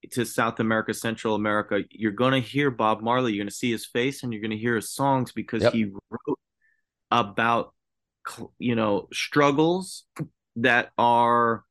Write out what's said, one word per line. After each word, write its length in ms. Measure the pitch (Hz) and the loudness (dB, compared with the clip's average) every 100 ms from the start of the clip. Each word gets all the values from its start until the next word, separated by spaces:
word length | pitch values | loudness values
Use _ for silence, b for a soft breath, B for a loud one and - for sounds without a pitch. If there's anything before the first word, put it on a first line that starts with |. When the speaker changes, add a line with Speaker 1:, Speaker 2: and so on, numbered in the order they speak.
| - | -10
Speaker 1:
to 120 | - | -4
South 360 | 113 - 117 117 | -4 0 -2 0
America, 340 | 113 110 110 | 0 0 0
Central 400 | 110 117 113 117 | -4 -4 -4 -2
America. 460 | 107 107 104 104 101 - | 0 0 0 0 -2 -4
You're 220 | - 107 | -4 -4
gonna 260 | 101 123 135 | 0 2 2
hear 300 | 123 135 143 | 0 -2 -2
Bob 300 | 113 107 107 | 2 0 0
Marley, 300 | 113 123 127 | 0 0 0
you're 120 | 101 | -2
gonna 60 | 101 | -4
see 200 | - 127 | -4 -4
his 120 | 110 - | -4 -4
face, 360 | 123 127 139 | -2 -2 -4
and 100 | 127 | -8
you're 100 | 110 | -6
gonna 140 | 110 107 | -6 -4
hear 200 | 117 113 | -2 -2
his 160 | 98 | -4
songs 400 | - 139 135 123 | -2 0 2 0
because 300 | - 104 113 | -6 -6 2
Speaker 2:
Yep. 80 | 107 | 2
Speaker 1:
he 120 | 117 107 | 2 -2
wrote 520 | 98 _ 117 - 143 _ _ _ _ _ _ _ | -4 _ -12 -6 -8 _ _ _ _ _ _ _
about 640 | 117 110 98 113 117 - _ _ _ _ _ - | 0 0 0 2 2 -2 _ _ _ _ _ -16
cl-, 260 | - 113 _ | -14 -16 _
you 160 | 123 117 | -2 0
know, 320 | 107 101 - | 2 0 -4
struggles 920 | - - 147 143 139 156 180 185 - _ - 160 _ _ - | -10 -2 4 4 4 2 2 -4 -14 _ -12 -12 _ _ 0
that 340 | 120 120 - - | 4 4 2 0
are 640 | 117 120 120 120 117 113 _ | 4 6 4 4 2 0 _